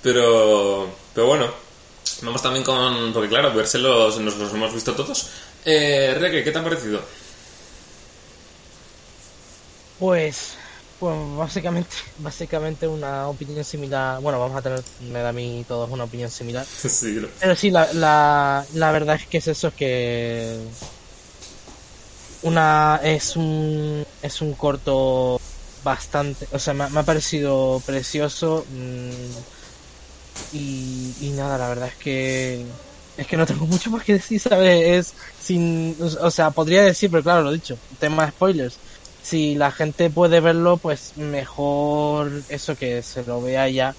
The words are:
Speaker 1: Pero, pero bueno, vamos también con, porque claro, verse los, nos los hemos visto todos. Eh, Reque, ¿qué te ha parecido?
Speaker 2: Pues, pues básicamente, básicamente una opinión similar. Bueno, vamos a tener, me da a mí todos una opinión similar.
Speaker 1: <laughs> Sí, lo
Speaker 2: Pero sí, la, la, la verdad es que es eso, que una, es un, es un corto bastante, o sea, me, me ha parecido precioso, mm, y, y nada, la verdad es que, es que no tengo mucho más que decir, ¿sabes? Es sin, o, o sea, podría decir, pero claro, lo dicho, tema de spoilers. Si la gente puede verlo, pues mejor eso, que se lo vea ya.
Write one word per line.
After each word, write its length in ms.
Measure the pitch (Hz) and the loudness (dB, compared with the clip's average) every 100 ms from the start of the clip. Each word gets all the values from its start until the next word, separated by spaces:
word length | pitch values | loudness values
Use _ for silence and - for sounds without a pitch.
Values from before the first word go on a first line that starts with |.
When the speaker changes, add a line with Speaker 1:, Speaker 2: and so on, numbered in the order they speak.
Speaker 1:
Pero, 880 | 127 123 120 113 107 104 98 98 95 90 - | 2 4 6 6 8 6 4 0 -4 -10 -10
pero 140 | - 117 | 2 4
bueno, 260 | 151 120 - - - - - - - | 4 2 -4 -18 -20 -20 -10 -8 -8
vamos 180 | 120 120 | -6 -4
también 240 | 131 131 | -2 -2
con, 480 | 131 131 127 120 117 | 0 2 2 0 -2
porque 160 | 110 104 | -2 0
claro, 240 | 117 143 | 2 2
verse 260 | 110 110 131 | 2 0 0
los, 420 | 131 120 110 110 | 4 4 4 2
nos 160 | 107 101 | -4 -4
los 180 | 104 | -6
hemos 180 | 107 110 | -4 -4
visto 200 | 113 110 | -4 -4
todos. 340 | 120 143 277 - - - - | -4 -4 -6 -8 -14 -20 -10
Eh, 520 | 165 156 147 139 135 131 | 2 2 4 2 2 2
Reque, 240 | 180 160 | 0 0
¿qué 80 | 135 | -2
te 60 | 160 | -2
ha 20 | |
parecido? 380 | 165 165 110 139 - - - - - - - - - - - - - - - - - - - - - - - - - - - - - - | -2 -4 -4 -6 -6 -18 -20 -20 -20 -20 -20 -20 -20 -20 -20 -20 -20 -20 -20 -20 -20 -20 -20 -20 -20 -20 -20 -20 -20 -20 -20 -20 -20 -4
Speaker 2:
Pues, 560 | 185 175 156 135 - - - - - - | 0 2 0 -6 -12 -16 -20 -20 -20 -8
pues 160 | 175 156 147 143 | -6 -4 -6 -6
básicamente, 600 | 160 196 175 170 175 - - - | -6 -4 -4 -4 -4 -10 -14 -12
básicamente 680 | 151 - 170 160 156 156 160 | -12 -10 -6 -4 -4 -4 -4
una 400 | 156 139 139 139 | -4 -6 -6 -6
opinión 380 | 143 143 147 | -8 -10 -8
similar. 560 | 147 151 139 135 131 131 | -8 -8 -6 -2 -2 -2
Bueno, 180 | 143 131 | -2 -2
vamos 180 | 123 135 | -2 -4
a 60 | |
tener, 220 | 131 131 127 - 123 | -4 -6 -8 -16 -10
me 80 | 123 | -4
da 120 | 120 | -4
a 20 | |
mí 320 | 120 120 120 120 | -4 -6 -8 -8
todos 240 | 120 117 | -6 -6
una 140 | 127 | -6
opinión 260 | 117 120 120 | -8 -8 -10
similar. 340 | - 120 123 135 | -10 -8 -8 -10
Speaker 1:
<laughs> 160 | - 135 | -8 -4
Sí, 260 | - 113 | -2 -2
lo 120 | 107 104 - | -4 -6 -2
Speaker 2:
Pero 160 | 185 170 | 2 2
sí, 160 | 202 | 4
la, 200 | 180 160 | 4 4
la, 720 | 165 156 151 147 143 143 139 139 | 4 4 6 6 4 4 0 -4
la 180 | 160 156 | 0 2
verdad 240 | 156 151 151 | 2 2 -2
es 100 | - | 0
que 120 | 165 | -4
es 100 | 160 | -2
eso, 240 | 151 165 | -2 -4
que 840 | - 139 127 120 120 117 117 113 113 113 117 - - - - - - - - - - - - - - - - | -2 -2 0 -2 -2 -4 -4 -6 -8 -12 -14 -16 -18 -20 -20 -20 -20 -20 -20 -20 -20 -20 -20 -20 -20 -20 -6
una, 580 | 165 165 156 151 151 151 | 0 4 6 6 4 4
es 340 | 156 156 - 165 | 2 0 -2 -2
un, 680 | 160 156 156 151 151 151 147 - | -2 -2 -2 -2 -4 -6 -8 -10
es 180 | 147 - | -10 -6
un 140 | 156 | -6
corto 840 | 143 147 135 - 135 131 131 127 123 - - - - | -2 -2 -2 0 0 2 2 0 -2 -6 -18 -18 -8
bastante, 640 | 139 131 - 151 143 135 143 | -4 -4 -2 -2 -2 -6 -8
o 60 | 139 | -6
sea, 160 | 156 | -4
me, 140 | 139 143 | -2 -2
me 100 | 147 | 0
ha 20 | |
parecido 800 | 147 156 - 156 143 135 131 131 | 2 0 0 -2 0 2 2 0
precioso, 800 | 127 139 127 147 147 - 165 156 - | -2 -6 -4 -4 -4 -2 -2 -2 -4
mm, 1900 | 131 127 127 123 123 123 120 127 - - - - - - - - - - 151 | -12 -10 -10 -10 -12 -12 -14 -16 -20 -20 -20 -20 -20 -20 -20 -20 -16 -12 -8
y, 580 | 139 135 131 127 127 123 | -6 -6 -6 -8 -8 -8
y 100 | 143 | -6
nada, 280 | 139 139 135 | -4 -2 -2
la 100 | 123 | -2
verdad 200 | 123 123 | -4 -8
es 60 | - | -8
que, 680 | 147 131 131 131 127 123 120 123 - - - - | -4 -2 -2 -2 -2 -6 -10 -14 -20 -20 -18 -12
es 100 | 139 | -4
que 100 | 165 | 0
no 100 | 160 | 0
tengo 200 | 139 160 | 0 0
mucho 240 | 175 226 | 0 0
más 140 | 220 | -4
que 100 | - | 2
decir, 260 | 202 - 214 | 2 2 -2
¿sabes? 680 | 247 190 185 175 165 180 175 | 4 6 8 8 6 4 2
Es 60 | - - - | -10 -20 -16
sin, 540 | - 175 170 165 165 160 | -2 0 2 0 -2 -2
o, 260 | 170 156 170 | -4 2 0
o 40 | |
sea, 200 | - 156 | 4 2
podría 320 | 151 160 180 | 2 4 6
decir, 280 | 202 175 202 | 6 6 2
pero 120 | 165 | 2
claro, 200 | 151 175 | 4 4
lo 100 | 147 | 4
dicho, 240 | 160 - 120 - - | -2 -6 -14 -14 -4
tema 260 | 151 156 | 0 2
de 80 | 156 | 2
spoilers. 460 | - 190 170 123 - - - - - | 2 2 2 -2 -8 -20 -20 -20 -20
Si 320 | - 165 151 143 | -4 0 0 2
la 140 | 143 | 0
gente 360 | - 156 143 170 | 2 -4 2 0
puede 300 | 156 175 165 | 4 6 6
verlo, 360 | 160 165 170 175 | 6 4 4 2
pues 400 | 170 147 - 151 | 0 -6 -6 -10
mejor 1120 | 147 143 131 - 143 143 147 147 147 151 147 143 139 | -6 -6 -6 -4 -2 0 0 0 0 0 -2 -6 -10
eso, 280 | 147 - 143 | -10 -8 -6
que 260 | 127 120 | -4 -4
se 220 | 117 131 | -6 -10
lo 180 | 120 120 | -6 -6
vea 260 | 127 131 135 | -2 0 0
ya. 260 | 131 131 | 0 -2